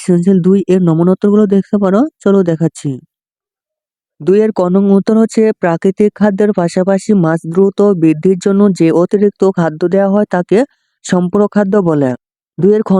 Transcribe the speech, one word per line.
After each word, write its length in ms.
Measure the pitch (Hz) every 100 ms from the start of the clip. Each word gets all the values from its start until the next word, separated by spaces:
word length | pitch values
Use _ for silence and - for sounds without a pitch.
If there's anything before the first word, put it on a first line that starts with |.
সৃজনশীল 340 | - 175 180 190
দুই 180 | 170 196 180
এর 80 | 185 170
নমুনা 240 | 160 175
উত্তরগুলো 300 | 185 208 208 214
দেখতে 220 | 196 - 202
পারো, 160 | 190 196 311 _
চলো 180 | 208 196 175
দেখাচ্ছি। 400 | 160 165 - 147 127 _ _ _ _ _ _ _ _ _ _ _ _
দুই 160 | 151 202
এর 100 | 220 208
ক 20 | 180
নং 100 | 190 202 196
উত্তর 180 | 185 220
হচ্ছে, 220 | 226 - 220 -
প্রাকৃতিক 500 | 175 165 190 - 208 -
খাদ্যের 320 | 208 190 208 196
পাশাপাশি 520 | 170 185 185 196 - 202
মাছ 160 | 160 165 165
দ্রুত 280 | 170 196 - 202 180
বৃদ্ধির 360 | 160 156 185 185 202
জন্য 160 | 196 208 175
যে 80 | 165 156
অতিরিক্ত 400 | 175 202 202 - 190 185
খাদ্য 240 | 165 156 175
দেওয়া 160 | 196 196
হয় 160 | 202 214
তাকে 260 | 180 170 190 285 _ _ _ -
সম্পূরক 440 | 180 180 202 208
খাদ্য 200 | 208 196 208 170
বলে। 220 | 151 131 123 _ _ _ -
দুই 140 | 185
এর 100 | 214 -
খ 60 | 190